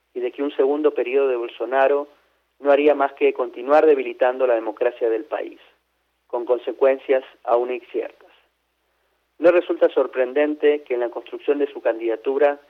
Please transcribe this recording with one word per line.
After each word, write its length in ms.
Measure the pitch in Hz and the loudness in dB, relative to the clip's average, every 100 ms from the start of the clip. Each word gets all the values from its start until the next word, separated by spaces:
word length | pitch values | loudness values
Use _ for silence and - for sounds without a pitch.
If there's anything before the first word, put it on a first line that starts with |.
| _ | _
y 80 | 123 | -8
de 120 | 120 | -8
que 100 | 131 | -4
un 120 | 143 | -6
segundo 380 | - 135 147 151 | 0 0 2 0
periodo 360 | 147 123 135 139 | 0 -2 0 0
de 80 | 123 | -2
Bolsonaro 720 | 117 - 117 135 135 143 143 _ _ _ _ _ | -6 -8 -4 0 2 2 -4 _ _ _ _ _
no 140 | 139 | 2
haría 220 | 139 147 | 4 4
más 200 | 139 139 | 2 0
que 180 | - 139 | 0 -2
continuar 540 | 135 120 - 123 151 156 | 0 -6 -6 2 4 6
debilitando 600 | 135 120 120 127 131 127 | 4 0 -2 -2 0 0
la 80 | |
democracia 540 | 113 110 104 123 - 117 | 0 -2 -2 -4 -2 -2
del 160 | 113 | -2
país, 360 | 107 - - - _ _ _ _ _ _ - | -4 -8 -8 -14 _ _ _ _ _ _ -10
con 180 | 123 | -8
consecuencias 800 | 120 120 131 113 135 135 - 131 - _ | -2 -2 -2 0 2 2 0 -2 -2 _
aún 260 | 123 120 123 | 0 0 0
inciertas. 560 | 123 - 117 - - - _ _ _ _ _ _ _ _ _ _ - | -6 -6 -8 -8 -12 -20 _ _ _ _ _ _ _ _ _ _ 0
No 120 | 165 | 4
resulta 400 | 175 175 170 170 | 4 0 0 2
sorprendente 920 | - 123 131 127 135 151 151 147 147 | 2 -2 -2 -2 0 0 2 2 0
que 140 | - | -2
en 60 | 123 | -4
la 100 | 120 | -4
construcción 480 | 123 - 120 - 143 | -6 -12 -10 -4 -2
de 120 | 139 | -2
su 120 | - | -4
candidatura 760 | 120 113 113 110 135 135 147 143 | -4 -2 -4 -4 -4 0 0 0